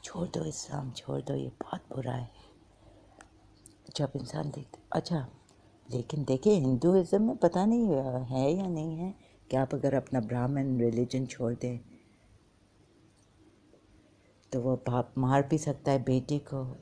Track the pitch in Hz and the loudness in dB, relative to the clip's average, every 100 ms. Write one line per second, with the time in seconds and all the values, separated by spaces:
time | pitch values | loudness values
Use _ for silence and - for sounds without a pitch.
0 | - 175 180 - 156 - - - 131 - | -14 -8 -4 -4 -4 -6 -8 -8 -8 -10
1 | - 139 135 139 131 - - - - 135 | -6 -6 -4 -6 -6 -10 -8 -8 -6 -8
2 | 123 127 120 - - - - _ - - | -6 -6 -8 -14 -20 -20 -20 _ -20 -20
3 | - - - - - - - - - - | -20 -20 -20 -20 -20 -20 -20 -20 -12 -4
4 | 135 135 127 151 147 143 - - - 160 | -4 -4 -8 -6 -6 -8 -14 -20 -6 -4
5 | - 160 123 - _ _ - _ - 123 | -2 -4 -4 -12 _ _ -20 _ -8 -8
6 | - 147 135 131 214 196 131 123 170 190 | -4 -4 0 4 6 6 4 4 6 6
7 | 175 202 226 - 170 180 208 240 220 139 | 4 2 2 4 2 4 2 4 4 2
8 | 135 127 123 131 139 180 190 160 160 160 | 0 -2 -2 0 2 2 -2 -4 -4 -6
9 | 185 - - _ - 131 131 135 139 131 | -6 -8 -18 _ -2 0 0 0 0 0
10 | - 131 107 120 127 139 135 123 117 113 | 0 -2 0 -2 0 0 0 2 2 2
11 | 123 135 127 - 117 120 123 120 - - | 0 -2 -4 -4 -4 -2 -6 -6 -12 -20
12 | _ _ _ - _ _ _ _ _ _ | _ _ _ -20 _ _ _ _ _ _
13 | _ _ _ _ - _ _ - _ - | _ _ _ _ -20 _ _ -20 _ -20
14 | _ _ _ _ _ 131 127 127 - 123 | _ _ _ _ _ -2 0 0 0 0
15 | 120 131 127 139 139 156 151 131 147 135 | -2 0 4 4 4 0 0 -2 0 2
16 | 127 131 131 147 - 135 127 - | 2 0 0 -4 -4 -8 -8 -10